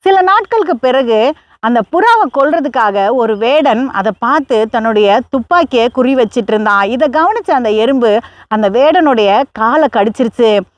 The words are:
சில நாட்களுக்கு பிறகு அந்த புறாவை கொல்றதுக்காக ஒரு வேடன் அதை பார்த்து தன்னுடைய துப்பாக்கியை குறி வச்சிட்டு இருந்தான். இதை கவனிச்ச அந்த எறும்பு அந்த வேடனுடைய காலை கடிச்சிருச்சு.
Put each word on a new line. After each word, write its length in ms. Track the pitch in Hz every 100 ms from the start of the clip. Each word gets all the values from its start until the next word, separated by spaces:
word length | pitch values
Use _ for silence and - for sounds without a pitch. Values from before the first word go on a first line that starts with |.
| -
சில 120 | 381 370
நாட்களுக்கு 460 | 403 415 453 349 269 254
பிறகு 340 | 254 247 220 233 311 _ _ 226
அந்த 120 | 240 202
புறாவை 340 | 330 440 440 359 277
கொல்றதுக்காக 680 | 277 339 262 254 220 202 196 254
ஒரு 120 | 220 214
வேடன் 400 | 226 294 285 220 262 -
அதை 120 | 196 196
பார்த்து 340 | 233 302 277 226 220
தன்னுடைய 340 | 233 226 214 208 208 254
துப்பாக்கியை 520 | 269 233 349 330 247 233 247
குறி 160 | 247 262
வச்சிட்டு 320 | 226 - 214
இருந்தான். 320 | 220 214 202 202 247
இதை 120 | 302 302
கவனிச்ச 340 | 339 440 403 285
அந்த 100 | 233 214
எறும்பு 280 | 226 269 233 208 - - -
அந்த 140 | 214 208 208
வேடனுடைய 540 | 285 339 311 240 208 208 277 -
காலை 280 | 220 285 294 233
கடிச்சிருச்சு. 560 | 202 214 240 - 226 208 190